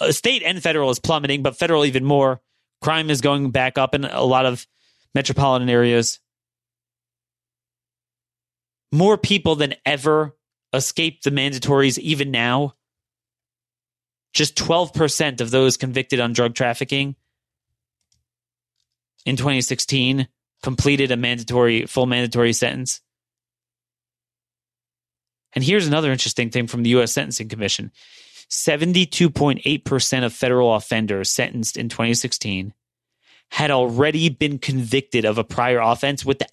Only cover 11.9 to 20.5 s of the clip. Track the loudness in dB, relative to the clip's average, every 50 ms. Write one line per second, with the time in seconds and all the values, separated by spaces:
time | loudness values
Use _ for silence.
11.9 | 2 0 -2 -4 -2 -2 -2 -2 -2 0 0 0 0 0 -2 -4 -6 _ _ _
12.9 | _ _ _ _ _ _ _ _ _ _ _ _ _ _ _ _ _ _ _ _
13.9 | _ _ _ _ _ _ _ _ -2 -2 -2 -2 -2 -4 0 2 2 2 2 0
14.9 | 0 0 0 2 2 0 0 -2 -2 -4 -2 0 2 4 4 4 2 0 -4 -4
15.9 | -2 -4 -2 -2 -2 0 0 0 2 2 0 0 0 0 -2 -2 -2 -4 -4 -4
16.9 | -2 -2 -2 -4 -6 -12 _ _ _ _ _ _ _ _ _ _ _ _ _ _
17.9 | _ _ _ _ _ _ _ _ _ _ _ _ _ _ _ _ _ _ _ _
18.9 | _ _ _ _ _ _ _ -6 -4 -2 -2 0 0 0 -2 -2 -4 -6 -4 -2
19.9 | -2 0 0 0 0 -2 -2 -4 _ _ _ _